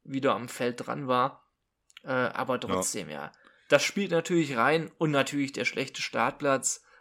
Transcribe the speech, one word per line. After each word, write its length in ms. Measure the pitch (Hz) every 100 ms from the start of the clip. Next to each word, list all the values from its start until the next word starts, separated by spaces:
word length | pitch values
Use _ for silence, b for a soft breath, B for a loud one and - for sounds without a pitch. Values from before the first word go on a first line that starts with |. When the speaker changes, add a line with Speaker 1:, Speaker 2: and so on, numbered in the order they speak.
Speaker 1:
wieder 300 | - 135 135 104
am 140 | 123
Feld 380 | - 123 120 117
dran 200 | 139 131
war. 400 | 123 135 - _ _ _ _ _ -
Äh, 60 | -
aber 480 | 127 123 - 123 123 117
Speaker 2:
Ja. 200 | 95 92
Speaker 1:
trotzdem, 240 | 107 78
ja. 220 | 73 73 b b b b
Das 140 | 143
spielt 280 | - - 196
natürlich 460 | 170 160 175 147 127
rein 340 | 123 160 156 -
und 140 | 160
natürlich 420 | 143 135 143 139
der 120 | - 120
schlechte 360 | - - -
Startplatz. 840 | - 123 117 - 139 135 - - b b